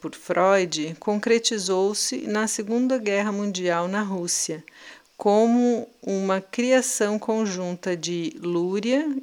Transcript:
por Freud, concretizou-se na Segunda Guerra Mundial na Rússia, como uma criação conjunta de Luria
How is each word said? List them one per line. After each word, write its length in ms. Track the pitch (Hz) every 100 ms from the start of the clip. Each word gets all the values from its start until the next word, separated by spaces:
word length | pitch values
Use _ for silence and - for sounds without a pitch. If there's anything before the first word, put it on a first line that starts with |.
por 140 | 160 -
Freud, 800 | - 175 185 196 180 156 151 165
concretizou-se 1200 | - 208 220 233 233 220 185 185 196 208 - -
na 260 | - 214 214
Segunda 500 | - 208 233 254 262
Guerra 340 | 208 202 208
Mundial 560 | 202 208 185 180 170 175
na 140 | 202
Rússia, 600 | 202 190 170 - - 156 - - - - _ -
como 720 | 208 208 233 240 240 226 226 _
uma 400 | - 196 190 190
criação 800 | 190 - 247 262 247 - 208 214
conjunta 760 | 226 220 214 185 180 175 190 175
de 400 | 170 175 165 -
Luria 680 | 175 170 180 196 226 262 311 269